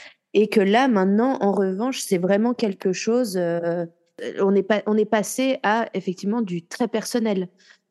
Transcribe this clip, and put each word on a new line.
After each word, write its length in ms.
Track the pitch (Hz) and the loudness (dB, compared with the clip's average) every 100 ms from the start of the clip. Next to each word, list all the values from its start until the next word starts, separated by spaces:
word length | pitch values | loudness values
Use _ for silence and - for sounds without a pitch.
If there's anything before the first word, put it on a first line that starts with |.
| - - _ | -20 -20 _
et 160 | 202 214 | 0 2
que 100 | 220 | 4
là, 300 | 196 226 269 | 4 4 4
maintenant, 480 | 202 190 208 254 269 | 4 4 4 2 0
en 140 | 202 | 0
revanche, 480 | 196 190 190 254 254 | 0 0 -2 -4 -6
c'est 160 | - 185 | -2 -2
vraiment 360 | 180 202 233 | 2 2 0
quelque 380 | 247 214 190 190 | 0 -4 -2 -4
chose, 460 | 180 220 247 233 185 | -2 0 0 0 -2
euh, 480 | 170 170 170 175 170 _ _ - 120 - | -2 -2 -2 -4 -6 _ _ -14 -10 0
on 120 | 196 | 2
est 100 | 196 | 2
pa-, 200 | 196 208 214 | 2 0 0
on 100 | 214 | 0
est 80 | 214 | 2
passé 500 | 214 196 - 262 262 | 0 -2 -2 -2 0
à, 240 | 202 226 - | 0 0 -2
effectivement, 480 | 190 190 175 196 240 | -6 -6 -6 -4 -2
du 220 | 196 170 - | -4 -6 -8
très 240 | - 233 | -6 -4
personnel. 580 | 220 - 240 220 190 180 _ _ _ _ | -4 -2 -2 0 -2 -4 _ _ _ _